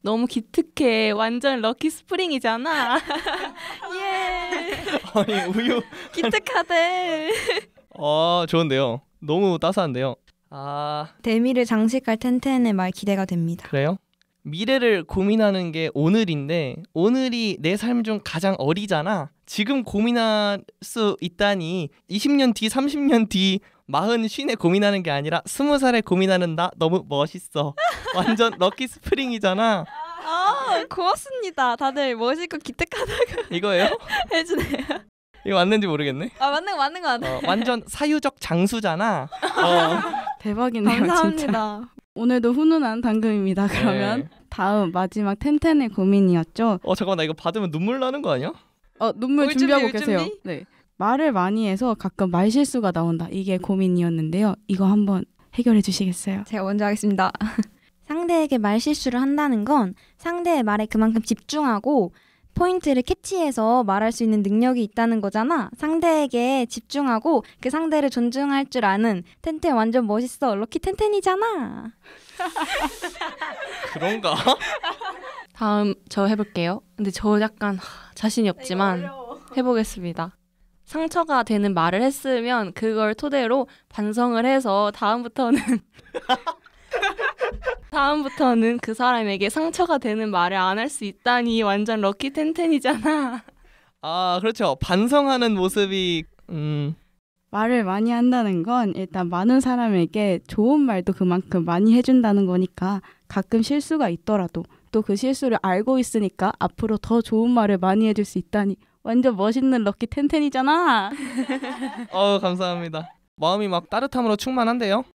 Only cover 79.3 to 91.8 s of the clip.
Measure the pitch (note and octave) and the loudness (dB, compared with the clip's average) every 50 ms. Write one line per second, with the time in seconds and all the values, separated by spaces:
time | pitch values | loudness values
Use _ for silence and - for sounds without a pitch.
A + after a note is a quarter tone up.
79.3 | C#4+ C#4+ - - B3+ C4+ B3+ B3+ B3 A3+ A3 - - A3+ F3+ F3 E3 - E3 F3 | -16 -16 -14 -8 -4 -2 0 2 2 2 0 -2 -4 -10 -8 -8 -6 -6 -8 -10
80.3 | - _ _ _ _ _ _ _ _ _ _ - - D4+ D#4+ D#4+ - F4 E4 D#4+ | -10 _ _ _ _ _ _ _ _ _ _ -10 -6 -4 -4 -2 0 -2 0 2
81.3 | D4 C4 A3+ - A3 G#3 G3+ G3+ F#3+ F3 E3 E3+ F3 G3 A#3+ C4+ C#4 - - C4+ | 2 0 0 2 0 0 2 0 2 2 2 2 2 2 2 0 0 -2 -4 -2
82.3 | C4 B3 A#3 A#3+ B3 A#3+ G#3+ F#3 G3+ - A3 A3 A3 G#3+ A3 G#3+ A3 A3 - D4 | -2 -2 0 0 0 -2 -2 -4 -6 -4 -4 -2 0 0 0 0 -2 -2 -4 -2
83.3 | C#4 C#4 B3 A3+ A#3+ C#4 B3 - - _ _ _ - - G#3 G#3 G#3+ A#3 A#3+ B3 | 0 0 0 2 0 0 0 -2 -6 _ _ _ -8 -6 -4 -2 0 0 0 2
84.3 | A#3 A3+ A#3 C4 C4+ C4+ C4 A3+ G3 G3 G#3 G#3 G3+ - - G#3 A3 A#3+ A#3+ A#3 | 2 2 2 4 2 2 2 2 2 2 2 0 0 0 0 0 0 0 -2 -6
85.3 | - - C4 A#3 B3+ - - G#3+ B3+ G#3+ - _ _ - - - - A#4+ - - | -4 -2 0 2 2 2 2 0 -2 -2 -2 _ _ -20 -20 -12 -12 -8 -2 -2
86.3 | B3+ B3 - - D#4 - _ - _ - - - - A#4+ G4+ G4 - - A#4 C5 | -2 -2 -2 -6 -8 -10 _ -20 _ -20 -14 -8 -6 -2 -2 -2 -2 -2 -4 -4
87.3 | - - B4+ A#4 A#4+ - - B4+ A#4+ - - - - D4+ C#4 C#4 D4 D4+ C#4+ C4+ | -4 -2 -4 -4 -4 -4 -6 -6 -6 -6 -8 -6 0 2 2 2 2 0 -2 -2
88.3 | - - D#4 B3+ A#3+ A3+ A3 A3+ A#3+ A#3+ - - A3 - B3+ B3 B3+ A#3 A3 G#3 | -2 0 2 4 4 4 4 2 2 0 -4 -6 -4 0 2 2 2 2 0 -2
89.3 | G3 F#3+ G3+ G3+ - D#4 D#4 E4 E4 - F#4 E4+ E4 C4+ - A#3+ G#3+ A3 A3 G#3+ | -2 0 -2 -2 -2 -2 -2 -2 0 0 0 2 0 0 0 -2 -2 -2 -2 -2
90.3 | G3+ F3+ F3 F3 F#3+ F#3+ F#3 F#3 F#3+ G#3+ A3+ D4 - - A3 G3+ F#3+ _ - B3 | 0 2 2 2 2 2 0 0 0 0 -2 -4 -6 -8 -8 -10 -8 _ 0 2
91.3 | B3 B3 A#3+ A#3 A3+ A3+ A3 G#3 G3 G3+ | 2 2 2 2 2 2 2 2 2 0